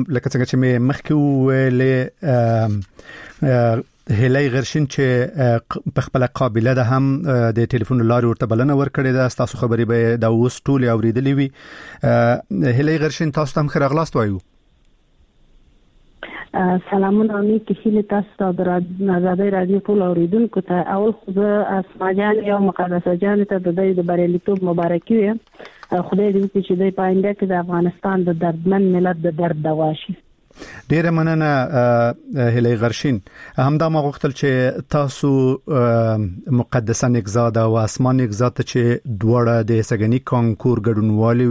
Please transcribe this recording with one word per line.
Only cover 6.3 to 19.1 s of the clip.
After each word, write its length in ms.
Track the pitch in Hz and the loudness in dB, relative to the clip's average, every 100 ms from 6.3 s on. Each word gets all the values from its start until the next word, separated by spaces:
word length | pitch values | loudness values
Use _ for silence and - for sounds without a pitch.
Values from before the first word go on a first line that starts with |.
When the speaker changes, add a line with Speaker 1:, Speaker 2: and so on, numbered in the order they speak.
| - 127 110 117 | 0 -2 0 0
Speaker 1:
ده 100 | 131 113 | 2 2
هم، 180 | 131 135 135 165 | 2 0 0 0
آه، 160 | 123 117 | 0 2
د 180 | 113 113 | 0 0
ټلیفون 260 | 123 107 127 | -2 0 0
له 40 | 113 | 2
لارې 120 | 120 | 2
ورته 220 | 120 110 107 | 2 0 -2
بلنه 320 | 113 139 139 | 0 2 0
ورکړې 340 | 139 - 131 127 | 0 -2 0 0
ده. 100 | 127 | 0
ستاسو 300 | - 123 - | -2 -6 -2
خبرې 260 | 120 113 113 | -2 0 0
به 60 | 117 | 2
یې 180 | 117 117 | 2 2
دا 40 | 113 | 2
اوس 340 | 113 123 - | 2 0 -2
ټولې 240 | - 139 120 | -2 0 2
اورېدلې 380 | 113 113 110 135 139 | 2 0 0 0 0
وي. 120 | 135 - - - - - | -2 -6 -20 -20 -20 -6
آه، 380 | 131 117 117 123 - 196 143 120 | 0 2 2 0 -2 -2 0 2
هیلۍ 180 | 151 160 | 0 0
غرشین، 280 | 156 - 160 | -2 -2 -4
تاسو 240 | 151 143 | -2 -2
ته 60 | 165 | -2
هم 80 | 147 | -2
ښه 100 | 156 139 | 0 0
راغلاست 300 | 151 160 135 | 0 -2 -2
وایو. 240 | 107 95 - _ _ _ _ _ _ _ _ _ _ - _ _ _ _ _ - - - - | -2 -4 -10 _ _ _ _ _ _ _ _ _ _ -20 _ _ _ _ _ -20 -18 -18 -8
Speaker 2:
آه، 260 | - 180 185 - | -2 0 0 0
سلامونه 440 | 196 196 208 220 | 0 2 2 2
او 80 | 208 | 0
نیکې 320 | 208 220 214 196 | 0 0 -2 -2
هیلې 200 | 220 214 208 | 0 0 0
تاسو 240 | 202 - - | -2 -4 -4
ته 60 | 190 | -2
او 60 | |
د 80 | 180 | 0
را-، 520 | 180 180 175 185 196 | 0 0 -2 -4 0